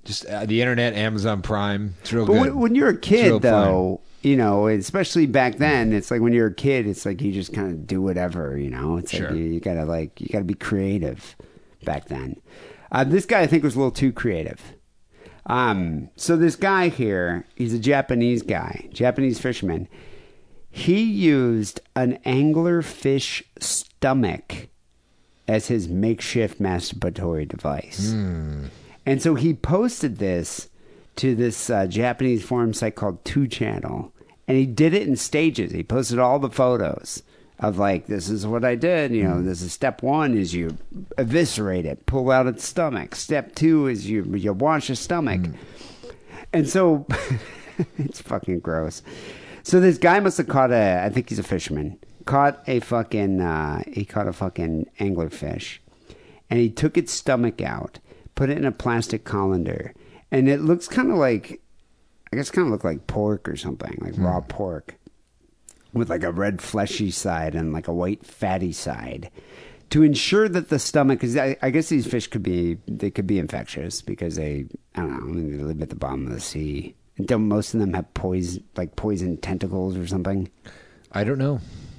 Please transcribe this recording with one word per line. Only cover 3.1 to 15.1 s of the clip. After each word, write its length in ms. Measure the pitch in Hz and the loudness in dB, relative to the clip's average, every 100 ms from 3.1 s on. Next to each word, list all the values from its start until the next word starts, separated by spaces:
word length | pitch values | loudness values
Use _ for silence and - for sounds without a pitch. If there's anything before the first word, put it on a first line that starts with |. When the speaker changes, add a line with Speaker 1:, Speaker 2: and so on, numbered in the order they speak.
| 220 208 110 | 6 6 6
Speaker 2:
kid, 20 | |
though, 580 | 120 107 98 92 92 95 - - | 6 6 6 4 0 -2 -10 -2
Speaker 1:
fun. 60 | 139 | 2
Speaker 2:
you 60 | 135 | 4
know, 320 | 110 101 107 | 4 4 4
especially 600 | 107 92 196 185 175 147 | 2 0 -2 0 4 4
back 300 | 131 123 107 | 4 2 2
then, 360 | 151 139 110 | 2 4 4
it's 160 | 104 - | 2 2
like 100 | 120 | 2
when 120 | 117 | 4
you're 140 | 117 110 | 6 4
a 60 | |
kid, 340 | 90 139 135 104 | 2 2 2 0
it's 180 | 95 - | -2 -4
like 160 | 92 | -2
you 100 | 101 | -2
just 220 | 98 90 | -2 -4
kinda 200 | 107 98 | -4 -4
do 280 | 82 - 95 | -6 -4 -2
whatever, 560 | 95 90 90 85 73 69 | 0 0 -2 -4 -4 -4
you 120 | 69 | -4
know? 280 | 64 73 85 | -4 -2 -2
It's 140 | 87 | -4
Speaker 1:
Sure. 160 | 85 80 | -6 -4
Speaker 2:
like 80 | 82 | -2
you, 60 | 82 | -2
you 140 | 82 | -2
gotta, 260 | 98 85 78 | -2 -2 -2
like, 340 | 82 78 - | -2 -4 -10
you 80 | - | -6
gotta 120 | 104 | -4
be 120 | 92 101 | -2 -4
creative 800 | - 101 98 101 76 - - - - - _ _ - | -2 -2 0 -2 -4 -8 -16 -20 -20 -20 _ _ -6
back 220 | 73 - | -6 -6
then. 280 | 69 65 - _ - - - - | -8 -8 -12 _ -20 -20 -20 -4
Uh, 120 | 127 135 | 0 4
this 200 | 180 - | 2 4
guy, 160 | 220 | 2
I 60 | 160 | 4
think, 160 | 160 | 4
was 120 | 143 120 | 4 2
a 20 | |
little 140 | 131 | 0
too 200 | - 135 | 2 0
creative. 600 | 110 120 85 - - - - _ _ _ | 0 -2 -2 -4 -10 -20 -20 _ _ _